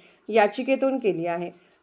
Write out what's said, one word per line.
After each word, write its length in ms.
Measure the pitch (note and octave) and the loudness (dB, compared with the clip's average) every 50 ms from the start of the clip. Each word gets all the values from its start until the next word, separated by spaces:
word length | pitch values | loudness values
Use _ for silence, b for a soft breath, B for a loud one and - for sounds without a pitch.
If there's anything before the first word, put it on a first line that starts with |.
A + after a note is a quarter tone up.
| b b b b b - | b b b b b 0
याचिकेतून 680 | G#3 A3 G#3 G#3 G#3 - - - C4+ B3+ C4+ C4+ C4 C4 | 4 4 4 4 2 -2 -2 0 0 0 0 0 -2 0
केली 260 | B3+ G#3 E3+ E3 E3+ | 0 -2 -2 0 -2
आहे. 260 | E3+ E3+ F3 F3 F3 b b b b b b | -4 -4 -4 -6 -8 b b b b b b